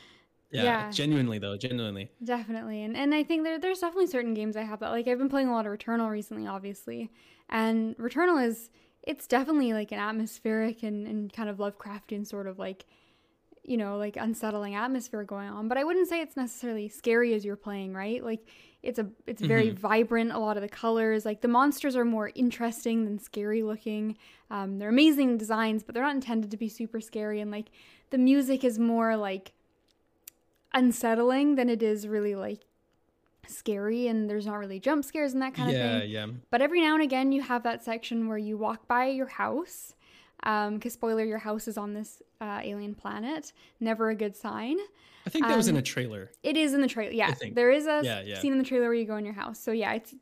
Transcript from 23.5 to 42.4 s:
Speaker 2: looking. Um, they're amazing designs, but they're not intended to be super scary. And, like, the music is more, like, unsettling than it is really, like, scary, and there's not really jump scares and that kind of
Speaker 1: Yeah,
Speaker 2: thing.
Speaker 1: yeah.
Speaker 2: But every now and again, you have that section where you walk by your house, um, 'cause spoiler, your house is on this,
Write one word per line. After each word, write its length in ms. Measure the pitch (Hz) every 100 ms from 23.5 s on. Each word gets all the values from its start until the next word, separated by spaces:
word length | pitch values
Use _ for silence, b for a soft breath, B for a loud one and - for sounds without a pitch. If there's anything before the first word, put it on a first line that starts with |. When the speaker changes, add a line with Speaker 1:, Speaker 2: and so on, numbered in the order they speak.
| 220
Speaker 2:
looking. 540 | 220 214 226 214 214 214 b b -
Um, 280 | 202 196 196
they're 120 | 208
amazing 480 | 240 311 285 262 240
designs, 460 | 214 220 226 220
but 120 | - 233
they're 80 |
not 120 | 247 277
intended 360 | 254 226 208
to 60 | 208
be 100 | 226
super 320 | - 220 226
scary. 400 | 220 220 214 208
And, 100 | 208
like, 200 | 208 214 b b b _
the 80 | 269
music 480 | 254 277 262 269 262
is 120 | 220
more, 380 | 233 233 226 220
like, 380 | 208 190 190 - _ _ _ _ _ _ - - _ _ _
unsettling 800 | 269 254 226 233 226 240 262 285 277
than 140 | 247
it 120 | 226
is 280 | 220 214 208
really, 260 | 214 208 196
like, 300 | 202 208 _ _ _ _ _ _ _ _ -
scary, 580 | - - 202 208 233 247
and 220 | 220 214
there's 160 | 208 208
not 100 | 208
really 220 | 202 190
jump 280 | 247 302 277
scares 260 | 311 285
and 100 | 262
that 120 | 262
kind 160 | 262 -
of 60 | 131
Speaker 1:
Yeah, 220 | 120 113
Speaker 2:
thing. 100 | 107
Speaker 1:
yeah. 180 | 107 107 120 -
Speaker 2:
But 100 | 240
every 200 | 285 349
now 140 | 320 311
and 60 |
again, 300 | 302 262 269
you 100 | 269
have 220 | 262 247
that 180 | 233 233
section 460 | - 226 226 233 226
where 100 | 214
you 200 | 208 214
walk 320 | 214 220 -
by 160 | 247 262
your 220 | 269 262
house, 680 | - 208 233 349 - - - b b b -
um, 340 | - 214 208 214
'cause 100 | 240
spoiler, 320 | - 226 220
your 140 | 220 214
house 280 | 214 214 220
is 120 | 214
on 160 | 208
this, 280 | 208 214 - - _